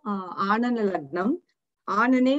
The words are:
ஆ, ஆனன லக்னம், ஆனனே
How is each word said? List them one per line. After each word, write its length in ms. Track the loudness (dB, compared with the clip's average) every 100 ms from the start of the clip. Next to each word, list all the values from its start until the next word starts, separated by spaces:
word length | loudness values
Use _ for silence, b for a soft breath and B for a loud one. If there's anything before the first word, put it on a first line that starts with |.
| -6
ஆ, 300 | -6 -6 -4 0
ஆனன 340 | 0 0 0
லக்னம், 480 | 0 -2 -4 -2 -2 -2 _ _ _ _ -6
ஆனனே 440 | 0 2 4 2